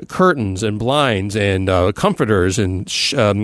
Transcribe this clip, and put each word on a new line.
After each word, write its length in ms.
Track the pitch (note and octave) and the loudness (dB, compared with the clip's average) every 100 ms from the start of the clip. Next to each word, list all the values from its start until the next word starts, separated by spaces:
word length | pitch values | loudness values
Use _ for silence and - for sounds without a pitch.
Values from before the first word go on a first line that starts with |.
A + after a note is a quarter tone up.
| - | -4
curtains 560 | - F#3 C#3+ G#2 F#2 | 0 2 2 -2 -2
and 160 | G#2+ G#2 | -4 -2
blinds 560 | A2+ D3 C3+ G#2 G2+ G#2+ | -2 0 0 0 -2 -2
and, 340 | G2+ F#2+ F#2+ | 0 0 2
uh, 220 | F#2 F2+ | 2 2
comforters 640 | - G3+ F#3+ A#2+ G#2 F2+ F#2 | 0 -2 0 0 2 2 0
and 320 | F#2+ F#2 D#2+ | -2 -2 -6
sh-, 240 | - - | -4 -2
um, 300 | C#3+ G#2 G2+ | 0 2 0